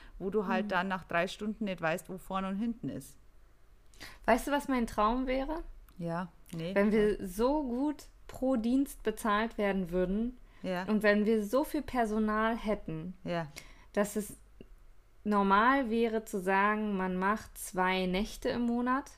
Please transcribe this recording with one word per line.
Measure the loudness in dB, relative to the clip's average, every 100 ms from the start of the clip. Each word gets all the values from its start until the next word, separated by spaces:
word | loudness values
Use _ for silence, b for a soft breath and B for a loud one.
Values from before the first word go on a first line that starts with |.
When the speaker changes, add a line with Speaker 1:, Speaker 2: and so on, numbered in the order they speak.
| B -8
Speaker 1:
wo | -2
du | -2 0
halt | 0
Speaker 2:
Mhm. | 0
Speaker 1:
dann | 0 0
nach | -4
drei | -2 0 0
Stunden | -4 -6 -4 -6
nicht | -2
weißt, | -2 -2 -4
wo | -14
vorne | -6 -4 -2
und | -2
hinten | -4 -4 -6
ist. | -8 -12 -20 -20 -20 -20 -20 -20 -20 -20 B B B
Speaker 2:
Weißt | 2 2 4
du, |
was | -2 0
mein | -2 0
Traum | 2 2 2 0
wäre? | -2 -2 -6 -8 -14 -20 -10
Speaker 1:
Ja, | -6 -4 -6 -12 -12
nee. | -8 -2
Speaker 2:
Wenn | 4 4
wir | 6 4 2
so | -4 0 2 2
gut | 0 -2 -2 -2 -12 -20 -16
pro | -4 0 2
Dienst | 2 2 2 -2
bezahlt | -4 -2 0 2 0 0
werden | 0 0 0
würden | 0 2 0 -2 -6 b b
Speaker 1:
Ja. | -6 -4
Speaker 2:
und | 0 4
wenn | 6 6 4
wir | 2
so | 2 0
viel | 2 -2
Personal | -2 0 0 2 0 2 0 0
hätten, | -2 -2 -2 -8 -8 -10
Speaker 1:
Ja. | -6 -4 -4 B B B B
Speaker 2:
dass | -2 0 -2
es | -6 -12 -20 -20 -20 -20 -20 -20 -20 -10 0
normal | 2 6 6 6 4 2
wäre | 0 2 0 -4
zu | -4
sagen, | 0 2 2 2 0 -2
man | -2 0
macht | 0 0 -4 -14
zwei | -8 0 2 2
Nächte | 0 0 -2 -4 -2
im | 0
Monat | 0 0 0 0 -2